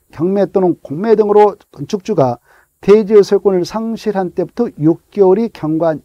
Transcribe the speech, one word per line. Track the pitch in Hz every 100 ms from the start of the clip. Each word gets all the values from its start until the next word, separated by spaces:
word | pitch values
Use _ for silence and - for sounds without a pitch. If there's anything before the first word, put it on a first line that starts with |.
| _
경매 | - 175 202 180
또는 | 196 180 151
공매 | - 147 226
등으로 | 214 208 208 208 180 _
건축주가 | - 143 202 - 170 127 120 _ _ _ _
대지 | - 214 196 214
소유권을 | 190 202 196 185
상실한 | 165 220 226 214 220 190 180
때부터 | 180 165 - 240 -
육 | 156 165 _
개월이 | 208 185 196 233
경과한 | - 151 160 165 151